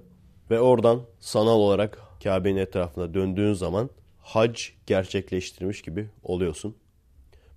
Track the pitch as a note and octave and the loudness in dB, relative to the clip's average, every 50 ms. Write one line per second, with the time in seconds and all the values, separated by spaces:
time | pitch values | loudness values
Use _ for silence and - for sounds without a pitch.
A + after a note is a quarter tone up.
0 | - - _ _ _ - _ - _ - A2+ A2+ B2+ B2+ B2+ A2+ A2 A#2 A#2+ A#2+ | -10 -20 _ _ _ -20 _ -20 _ -2 0 4 4 4 6 6 6 4 4 2
1 | A#2+ - _ _ - - - A2+ G#2+ A2+ A#2 A2 G#2 G2+ G2 F#2+ G#2 G#2+ - - | 0 -8 _ _ -12 -4 0 2 4 4 4 4 4 4 2 2 0 -2 -6 -12
2 | - - - - - G#2 F#2+ F#2+ F2+ G2+ F#2+ F#2+ F#2+ - - F#2+ F2+ E2+ - F2+ | -20 -20 -20 -8 -4 -2 -2 0 0 0 0 0 -2 -2 -4 -4 -4 -4 -6 -8
3 | F2+ E2+ E2 F#2+ F#2+ F#2+ F#2+ G2 G#2 G#2 G#2 F2 F#2 E2 F2 G#2 A#2+ C#3 - _ | -8 -4 -2 -2 -2 -2 0 0 0 0 0 -2 -2 -4 -2 -2 -4 -4 -8 _
4 | _ _ _ _ _ - - A2+ A2+ A#2+ A2+ - - - - _ _ - G#2 F#2+ | _ _ _ _ _ -4 0 2 2 2 0 -6 -12 -14 -16 _ _ -2 -2 -2
5 | F#2 - - G2 F#2 - F#2 F#2 F2+ - - - F2+ F#2+ G#2 - - - D#2+ G2+ | -2 -2 -4 -6 -6 -4 -6 -6 -6 -8 -10 -8 -8 -8 -8 -8 -12 -10 -10 -10
6 | G#2+ G#2+ - _ - - F#2 F2+ F#2 E2+ D#2+ - - G#2 G#2+ _ _ _ _ _ | -10 -10 -14 _ -8 -6 -4 -2 -2 -4 -4 -6 -10 -12 -12 _ _ _ _ _
7 | _ _ _ - _ _ - _ _ _ - | _ _ _ -20 _ _ -20 _ _ _ -12